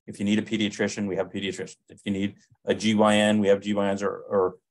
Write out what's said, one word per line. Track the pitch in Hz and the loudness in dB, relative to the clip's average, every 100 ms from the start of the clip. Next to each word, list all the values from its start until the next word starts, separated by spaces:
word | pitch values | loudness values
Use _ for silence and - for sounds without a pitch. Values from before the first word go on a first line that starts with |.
| - | -16
if | - | -6
you | |
need | 101 107 | 0 0
a | |
pediatrician, | 107 110 104 - 104 110 101 | 0 -2 -2 -2 -4 -2 -4
we | 90 | -4
have | 92 | -4
pediatricians. | 101 95 90 82 - _ | -6 -6 -8 -12 -14 _
If | - | -12
you | 107 | -6
need | 98 101 - _ _ | -2 -4 -6 _ _
a | - 101 | -4 -2
G | 107 | 2
Y | 107 107 104 | 4 4 6
N, | 107 107 | 4 4
we | 98 | 4
have | 101 | 2
G | 101 | 2
Y | 104 101 | -2 -2
Ns | 98 | -2
or, | 98 | -4
or, | 95 - 101 92 - _ | -6 -2 0 0 -2 _